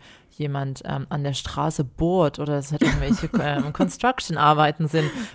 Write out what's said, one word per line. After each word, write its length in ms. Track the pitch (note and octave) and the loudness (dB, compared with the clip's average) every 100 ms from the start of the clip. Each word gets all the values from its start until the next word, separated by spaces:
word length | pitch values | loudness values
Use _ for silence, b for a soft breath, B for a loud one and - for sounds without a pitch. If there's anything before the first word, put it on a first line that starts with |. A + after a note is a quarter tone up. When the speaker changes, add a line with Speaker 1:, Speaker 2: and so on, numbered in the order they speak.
| B B B | B B B
Speaker 1:
jemand, 520 | - D3 C#3 C3+ C3+ | -8 -4 -2 -4 -6
ähm, 220 | - C#3 C3+ | -6 -6 -4
an 160 | D3 | -4
der 80 | C#3+ | -2
Straße 500 | C3 - - D3+ - | -4 -6 -2 -2 0
bohrt 560 | C3 - E3 F#3 D3+ - | -4 0 0 4 2 0
oder 180 | D3 C#3+ | -2 -2
es 120 | C#3 | -2
halt 120 | D3 | 2
irgendwelche, 460 | - C#3+ C#3 G#3+ D#3 | 2 2 0 0 0
Speaker 2:
<laughs> 60 | A3 | 0
Speaker 1:
ähm, 320 | C#3+ D3 D3+ | 0 -2 -4
Construction-Arbeiten 1120 | - F3 - A#3+ B3+ - D#3 D3+ D3+ D3+ - D#3 | 0 -2 2 0 0 -4 2 4 6 4 2 0
sind, 240 | D#3+ D3+ C4 G#3+ | 2 0 -4 -10